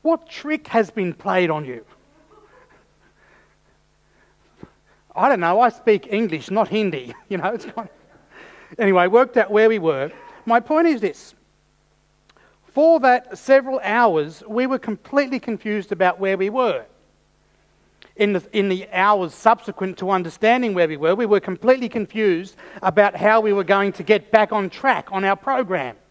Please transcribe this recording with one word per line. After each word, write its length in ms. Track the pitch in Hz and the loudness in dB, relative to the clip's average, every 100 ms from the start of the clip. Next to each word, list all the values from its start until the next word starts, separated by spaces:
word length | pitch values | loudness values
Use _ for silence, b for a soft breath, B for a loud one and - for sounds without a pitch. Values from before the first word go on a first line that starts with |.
What 260 | 320 330 - | 0 -2 -4
trick 380 | - 285 311 - | -16 -6 -6 0
has 200 | 226 214 | 0 0
been 240 | - 180 | -2 -6
played 380 | - 202 185 175 | -6 -2 0 0
on 120 | 156 | -2
you?" 220 | 139 120 107 _ _ _ _ _ _ _ _ _ _ _ _ _ b b b b _ _ _ _ b b b b b b b b b b _ | -6 -14 -16 _ _ _ _ _ _ _ _ _ _ _ _ _ b b b b _ _ _ _ b b b b b b b b b b _
I 140 | - 233 | -2 2
don't 140 | 240 | 2
know. 180 | 170 196 | 2 2
I 80 | 240 | 2
speak 400 | 233 - 208 - | 0 0 0 0
English, 400 | 208 220 156 - | -4 -2 -6 -4
not 200 | 202 208 | -2 -2
Hindi. 440 | 208 202 147 123 - | -2 -2 -4 -10 -20
<laughs> 80 | _ | _
You 80 | 185 | -6
know, 120 | 180 | -6
it's 160 | 226 - | -6 -10
kind 240 | - 208 | -14 -14
of, 880 | _ _ _ _ - - - - - | _ _ _ _ -20 -20 -20 -20 -2
anyway, 280 | 202 180 180 | 2 2 4
worked 280 | 226 240 247 | 4 4 0
out 160 | 196 | 2
where 160 | 208 220 | 2 2
we 100 | 220 | 2
were. 320 | 160 135 147 - B B - | -2 -2 -6 -10 B B 0
My 160 | 233 | 0
point 260 | 233 311 339 | 0 0 2
is 140 | 254 | 0
this. 340 | 190 - - _ _ _ _ _ _ _ _ _ _ b b b | -4 -6 -20 _ _ _ _ _ _ _ _ _ _ b b b
For 340 | _ - 320 330 | _ 2 4 6
that 360 | 254 247 254 190 | 4 2 -2 -14
several 440 | - 277 262 262 | 2 2 2 -6
hours, 580 | - 226 233 160 151 160 - | -2 2 4 2 -2 -10 -6
we 200 | 220 254 | -4 -2
were 120 | 262 | -2
completely 580 | - 208 - 277 269 254 | -6 -10 -2 -2 -2 -6
confused 540 | - 214 214 208 190 | -6 -8 -4 -6 -6
about 260 | 180 180 175 | 0 0 0
where 200 | 190 190 | -4 -2
we 120 | 190 | -2
were. 360 | 247 240 135 - _ _ _ _ _ b b b b b b b - | 0 -2 -2 -8 _ _ _ _ _ b b b b b b b -2
In 160 | 208 | 0
the, 100 | 190 - | 0 -4
in 160 | 214 196 | -2 -2
the 180 | 185 185 | -4 -6
hours 420 | 185 196 208 175 - | 0 2 2 -2 0
subsequent 640 | 220 226 - - 190 180 | 0 0 -4 -10 -10 -6
to 140 | 185 | -4
understanding 640 | 190 170 - 220 233 240 | -2 -4 -2 0 2 0
where 140 | 180 165 | 0 0
we 80 | 151 | 0
were, 180 | 156 | 0
we 120 | 196 226 | 0 2
were 160 | 202 | 0
completely 480 | 196 180 226 262 240 | 0 -2 0 0 0
confused 680 | 233 202 214 214 170 190 - B B | -6 -6 -2 0 0 -6 -20 B B
about 320 | 190 185 202 | -2 2 2
how 280 | - 208 226 | 2 2 2
we 100 | 214 | 2
were 140 | 202 185 | -2 0
going 260 | 196 202 | 0 0
to 120 | 190 | -6
get 280 | 170 208 - | 0 0 4
back 220 | 220 208 | 2 2
on 160 | 208 190 | -2 -4
track 420 | - 269 202 - | -2 -2 -2 -4
on 140 | 190 196 | -4 -2
our 100 | 196 | -2
program. 640 | - 262 208 180 131 - _ | -2 -4 -2 -4 -6 -12 _